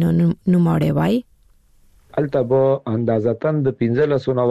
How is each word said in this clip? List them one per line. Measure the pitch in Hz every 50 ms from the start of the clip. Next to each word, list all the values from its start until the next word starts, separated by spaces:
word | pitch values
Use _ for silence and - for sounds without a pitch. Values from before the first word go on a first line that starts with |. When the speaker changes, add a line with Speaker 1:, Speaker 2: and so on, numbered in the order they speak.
| 165
Speaker 1:
نو | 165
نوموړی | 165 170 170 170 - - - 190 180 180 170 165 160 156 151 156 147 151
وایي، | 156 170 220 247 240 _ _ _ _ _ _ _ _ _ _ _ _ _ _ _ _ _ - -
Speaker 2:
هلته | 147 139 139 139 123 117
به | 131 135 135 135 135 139 - 123
اندازتاً | 110 113 117 117 113 110 107 120 113 - - 156 156 151 139
د | 131 113 -
پنځلسو | 120 113 117 127 151 147 143 131 - 135 131
نه | 127 123 120